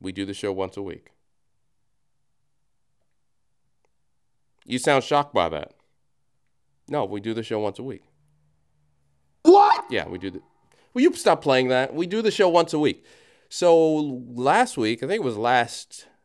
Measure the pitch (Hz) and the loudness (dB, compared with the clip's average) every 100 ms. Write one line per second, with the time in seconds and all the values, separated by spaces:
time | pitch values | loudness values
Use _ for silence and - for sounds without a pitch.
0 | 95 95 98 98 104 95 95 101 98 80 | -10 -8 -8 -6 -6 -4 -6 -8 -12 -14
1 | _ _ _ _ _ _ _ _ _ _ | _ _ _ _ _ _ _ _ _ _
2 | _ _ _ _ _ _ _ _ _ _ | _ _ _ _ _ _ _ _ _ _
3 | _ _ _ _ _ _ _ _ _ _ | _ _ _ _ _ _ _ _ _ _
4 | _ _ _ _ _ _ - 123 151 139 | _ _ _ _ _ _ -8 -4 2 0
5 | - 143 143 104 85 76 - _ _ _ | 2 -2 0 -2 -2 -4 -12 _ _ _
6 | _ _ _ _ _ _ _ _ - 143 | _ _ _ _ _ _ _ _ -8 -6
7 | 101 104 110 113 110 110 104 101 131 107 | -6 -6 -8 -8 -6 -4 -4 -6 -12 -16
8 | _ _ _ _ _ _ _ _ _ _ | _ _ _ _ _ _ _ _ _ _
9 | _ _ _ _ 311 403 415 - - 110 | _ _ _ _ 6 8 6 2 -2 -6
10 | 82 92 95 90 _ _ _ _ _ 247 | -6 -8 -10 -12 _ _ _ _ _ 0
11 | 311 - - 160 147 131 127 127 135 147 | 2 2 0 2 2 2 2 0 -2 -4
12 | 175 214 220 196 185 170 165 156 147 90 | -4 -2 0 2 4 4 2 0 0 -2
13 | _ _ _ _ _ - 175 165 160 156 | _ _ _ _ _ 0 4 6 4 2
14 | 147 127 123 120 135 196 247 - 110 113 | -2 -8 -10 -4 2 2 2 0 -2 -2
15 | 135 220 139 107 117 123 117 - - - | -4 -4 -4 -2 0 2 0 -6 -18 -20
16 | - _ | -20 _